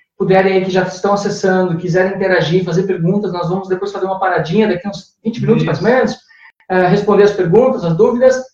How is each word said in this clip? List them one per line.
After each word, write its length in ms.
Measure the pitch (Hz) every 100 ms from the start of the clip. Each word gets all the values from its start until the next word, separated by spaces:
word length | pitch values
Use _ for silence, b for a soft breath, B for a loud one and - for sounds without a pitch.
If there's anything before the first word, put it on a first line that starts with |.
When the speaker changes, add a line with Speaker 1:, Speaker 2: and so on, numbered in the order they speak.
| _ -
Speaker 1:
puderem 360 | 190 190 190
aí, 100 | 190
que 60 | 185
já 100 | 185
estão 300 | 175 - 202
acessando, 640 | 202 208 - 190 185 180 165
quiserem 380 | 175 185 190 185
interagir, 480 | 190 170 147 185
fazer 180 | 175 170
perguntas, 500 | 190 170 175 208 196
nós 160 | 175 165
vamos 200 | 190 185
depois 240 | 180 202
fazer 120 | 190 190
uma 120 | 190
paradinha 480 | 190 170 151 208 214
daqui 220 | - 208
uns 280 | - - _
vinte 160 | 226 -
minutos, 220 | - 185
Speaker 2:
Isso. 40 | 165
Speaker 1:
mais 120 | 160
ou 40 | 202
menos, 300 | 254 220 - b b b b -
é, 200 | 185 175
responder 340 | - 208 196
as 80 | 202
perguntas, 540 | - 170 214 262 -
as 120 | 170 160
dúvidas 460 | 240 240 254 - -